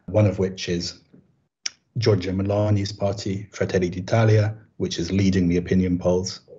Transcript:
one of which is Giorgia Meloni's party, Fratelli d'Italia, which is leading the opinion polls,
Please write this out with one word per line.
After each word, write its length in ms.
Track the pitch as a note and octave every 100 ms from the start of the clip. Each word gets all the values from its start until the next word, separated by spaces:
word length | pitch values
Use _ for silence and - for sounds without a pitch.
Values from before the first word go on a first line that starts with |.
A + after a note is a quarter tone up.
| -
one 200 | G#2 G#2
of 140 | F#2
which 280 | F#2+ - -
is 300 | F2 - - _ - _ _ _ _ - _ _ A#2+
Giorgia 340 | A2 F#2+ F#2
Meloni's 560 | F#2+ G2+ G2+ G#2+ G2+ G2
party, 560 | - G2+ - G#2 G2 -
Fratelli 360 | - F#2+ F#2+ F2+
d'Italia, 640 | F#2 - A2+ G#2+ G#2+ G#2 - - -
which 200 | F#2 -
is 140 | E2+
leading 340 | G2 F#2+ F#2 F2
the 120 | F2
opinion 380 | F2 F#2 F2+ F2+
polls, 440 | F2+ F2+ F#2+ - -